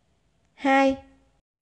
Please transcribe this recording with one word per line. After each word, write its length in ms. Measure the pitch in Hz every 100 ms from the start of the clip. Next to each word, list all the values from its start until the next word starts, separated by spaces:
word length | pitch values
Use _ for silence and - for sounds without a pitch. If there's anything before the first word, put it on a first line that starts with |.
| _ _ _ _ _
hai. 420 | _ 269 269 269 269 - _ _ _ _ _